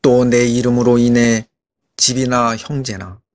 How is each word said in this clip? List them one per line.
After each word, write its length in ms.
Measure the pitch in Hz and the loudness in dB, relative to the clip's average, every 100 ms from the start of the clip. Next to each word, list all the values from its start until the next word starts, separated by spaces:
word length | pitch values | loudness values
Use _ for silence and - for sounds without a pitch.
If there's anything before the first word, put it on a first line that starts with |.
또 220 | 135 123 | 4 2
내 240 | 123 120 120 | 2 2 2
이름으로 500 | 120 123 123 120 120 | 0 0 0 2 2
인해 500 | 120 120 117 113 110 _ _ _ _ - | 2 2 2 0 -4 _ _ _ _ -4
집이나 580 | - 127 127 123 120 113 | -2 -2 -2 0 -2 -4
형제나 640 | - 143 127 98 92 95 _ | -6 -8 -8 -10 -14 -18 _